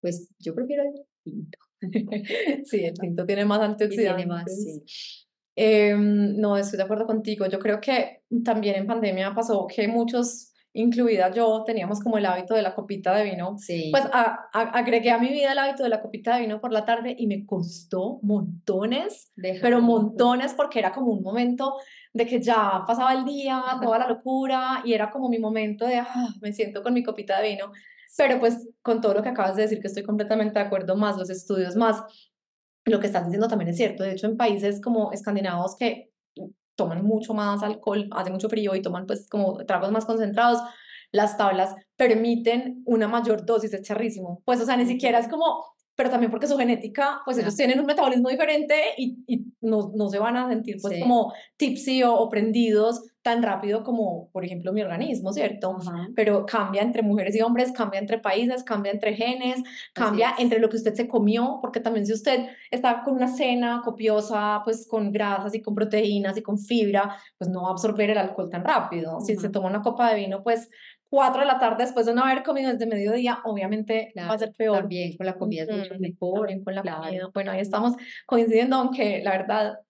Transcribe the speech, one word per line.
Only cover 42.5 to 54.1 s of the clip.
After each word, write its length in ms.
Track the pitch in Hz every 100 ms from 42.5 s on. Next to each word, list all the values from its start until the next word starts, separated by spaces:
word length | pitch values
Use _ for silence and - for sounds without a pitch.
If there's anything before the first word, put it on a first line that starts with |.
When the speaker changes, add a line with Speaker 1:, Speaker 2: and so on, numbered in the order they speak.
| 240 262 - -
Speaker 2:
una 220 | 226 208
mayor 380 | 233 214 214 170
dosis, 280 | 226 214
es 80 | 202
charrísimo. 580 | 196 214 226 202 180 180 -
Pues, 140 | 240
o 40 | 226
sea, 100 | 247
ni 60 |
Speaker 1:
Ujú. 80 | 240
Speaker 2:
siquiera 260 | 247 262 233
es 80 | 233
como, 360 | 311 320 - - _ _ -
pero 140 | 254
también 200 | 247 233
porque 160 | 220 285
su 100 | 277
genética, 640 | 240 233 214 - 277 285 -
pues, 120 | 240
ellos 160 | 208 208
Speaker 1:
Claro. 20 | 262
Speaker 2:
tienen 100 | 262
un 60 | 294
metabolismo 440 | 294 269 254 247
diferente 460 | 254 311 302 294 302 294 -
y, 260 | 254 - -
y 180 | 233 - _
no, 300 | 226 214 196 208
no 140 | 202
se 100 | 196
van 160 | 220 247
a 120 | 254
sentir, 280 | 226 220 202
pues, 140 | 202 175
Speaker 1:
Sí. 40 |
Speaker 2:
como 300 | 247 240 214 - - _
tipsy 460 | 285 254 - 262
o, 100 | 247 233
o 140 | 226
prendidos 720 | 214 220 226 226 208 220 240 - _
tan 200 | 240 233
rápido 420 | 226 190 208 220 226
como, 440 | 233 202